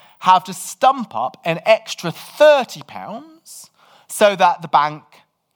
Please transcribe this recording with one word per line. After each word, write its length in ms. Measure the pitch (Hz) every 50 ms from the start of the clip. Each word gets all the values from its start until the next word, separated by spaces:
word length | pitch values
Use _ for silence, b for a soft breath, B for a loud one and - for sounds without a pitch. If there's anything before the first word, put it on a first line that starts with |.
| b b b b
have 240 | - 185 185 185 180
to 100 | - 185
stump 640 | - - - - _ - 262 269 269 226 - -
up 220 | 110 120 - - _ _
an 160 | 175 165 175 -
extra 460 | - 220 214 - - - - - 170
thirty 720 | 156 - - - - - 294 302 294 277 233 - - 156 139
pounds 840 | - - 98 92 113 196 240 302 320 320 320 _ - - - - _ b b b b b b b b
so 260 | - - 214 202 202
that 260 | 170 185 175 170 -
the 60 | 165 160
bank 360 | - 151 143 151 151 151 _ _ _ _ _ _ _ _ _ _ _